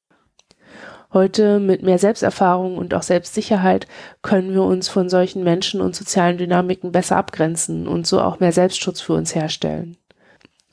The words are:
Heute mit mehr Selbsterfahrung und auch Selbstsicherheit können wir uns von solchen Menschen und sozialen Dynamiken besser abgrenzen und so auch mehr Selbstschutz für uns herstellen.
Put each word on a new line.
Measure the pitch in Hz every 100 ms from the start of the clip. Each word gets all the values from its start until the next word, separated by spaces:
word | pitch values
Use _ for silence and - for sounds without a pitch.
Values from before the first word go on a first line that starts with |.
| _ _ _ _ _ _ _ - - - _
Heute | 190 190 202 208 208
mit | 196 190
mehr | 185 180
Selbsterfahrung | 196 - - - 185 180 185 175
und | 180
auch | 180
Selbstsicherheit | - 180 175 - - 202 185 190 - - - -
können | - 196 185
wir | 190
uns | 190 185 185
von | 196 180
solchen | 185 185 190
Menschen | 175 170 - 196
und | 185 175
sozialen | - 196 175 175
Dynamiken | 175 180 180 185 180
besser | 175 180 185
abgrenzen | 190 - 160 170 - 165 170
und | 170 165
so | 190
auch | 185 175
mehr | 180
Selbstschutz | 170 185 - - 175
für | -
uns | 160 160
herstellen. | 165 156 - 156 156 170 170 _ _ _ _ _ _ _